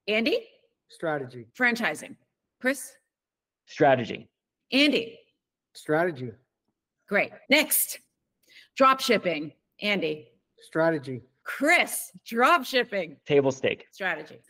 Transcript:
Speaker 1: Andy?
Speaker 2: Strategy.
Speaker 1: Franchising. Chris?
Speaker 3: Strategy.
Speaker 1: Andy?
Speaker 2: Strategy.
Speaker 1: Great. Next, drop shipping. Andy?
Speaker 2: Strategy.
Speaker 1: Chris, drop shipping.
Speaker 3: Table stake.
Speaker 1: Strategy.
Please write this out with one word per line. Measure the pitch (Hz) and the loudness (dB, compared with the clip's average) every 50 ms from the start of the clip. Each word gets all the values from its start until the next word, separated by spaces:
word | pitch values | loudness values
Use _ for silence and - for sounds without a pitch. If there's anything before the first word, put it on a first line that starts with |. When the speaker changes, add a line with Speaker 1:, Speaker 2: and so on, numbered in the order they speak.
| _ | _
Speaker 1:
Andy? | - 214 220 233 277 392 494 - - _ _ _ _ _ _ _ _ | -2 -2 0 0 0 0 -2 -4 -8 _ _ _ _ _ _ _ _
Speaker 2:
Strategy. | - - - 160 151 143 131 127 120 123 113 - _ - | -16 -8 -6 -6 -4 -4 -6 -10 -12 -16 -18 -18 _ -2
Speaker 1:
Franchising. | 247 240 233 226 226 165 156 156 - - - - _ _ _ _ _ _ _ _ | 0 0 0 0 -2 -4 -4 -6 -10 -16 -18 -20 _ _ _ _ _ _ _ _
Chris? | - 254 285 - - - - _ _ _ _ _ _ _ _ _ _ _ _ _ _ | -4 -4 -4 -4 -8 -14 -18 _ _ _ _ _ _ _ _ _ _ _ _ _ _
Speaker 3:
Strategy. | _ - - 156 139 131 123 117 90 - - - - _ _ _ _ _ _ _ _ - | _ 0 2 4 6 6 4 2 -4 -8 -12 -12 -18 _ _ _ _ _ _ _ _ 2
Speaker 1:
Andy? | 262 294 302 269 202 - - - - _ _ _ _ _ _ _ _ _ _ _ | 2 4 4 2 0 -2 -6 -10 -18 _ _ _ _ _ _ _ _ _ _ _
Speaker 2:
Strategy. | - - - 151 160 175 185 156 127 127 120 107 - _ _ _ _ _ _ _ _ _ _ _ _ _ _ | -18 -4 -2 0 0 0 0 -2 -6 -10 -12 -12 -16 _ _ _ _ _ _ _ _ _ _ _ _ _ _
Speaker 1:
Great. | 202 196 151 - - - - - | -2 -2 -2 -2 -6 -14 -2 0
Next, | 254 302 269 - - - - - - - - _ _ _ _ _ _ _ _ _ _ - - _ _ | 2 2 2 2 0 -2 -2 -4 -6 -12 -16 _ _ _ _ _ _ _ _ _ _ -20 -20 _ _
drop | - 269 269 269 262 | 4 4 4 4 2
shipping. | - - 220 185 - 180 160 147 156 151 - _ _ _ _ _ | 2 2 2 2 2 -2 -4 -4 -6 -10 -12 _ _ _ _ _
Andy? | 202 208 202 185 165 156 156 156 - - _ _ _ _ _ _ | -4 -2 -2 0 -2 -4 -4 -6 -10 -18 _ _ _ _ _ _
Speaker 2:
Strategy. | - - - 160 160 165 165 147 127 135 131 117 - _ _ _ _ | -20 -6 -2 2 2 2 2 0 -4 -8 -10 -12 -12 _ _ _ _
Speaker 1:
Chris, | - - - 269 311 349 320 226 - - - - - - - _ | -12 -6 -2 2 4 4 4 2 0 -4 -8 -10 -12 -16 -20 _
drop | - 233 233 247 294 349 339 254 | -8 0 2 4 4 4 4 2
shipping. | - 269 247 233 - 202 196 170 147 143 - _ | 0 -2 -2 -2 0 -4 -6 -6 -6 -10 -16 _
Speaker 3:
Table | - 151 143 135 135 131 | 2 4 4 4 4 0
stake. | - - 107 - - - - _ | 0 -2 -2 -2 -2 -8 -16 _
Speaker 1:
Strategy. | - 196 185 170 151 - - - - _ _ | -8 -6 -6 -6 -6 -8 -14 -18 -20 _ _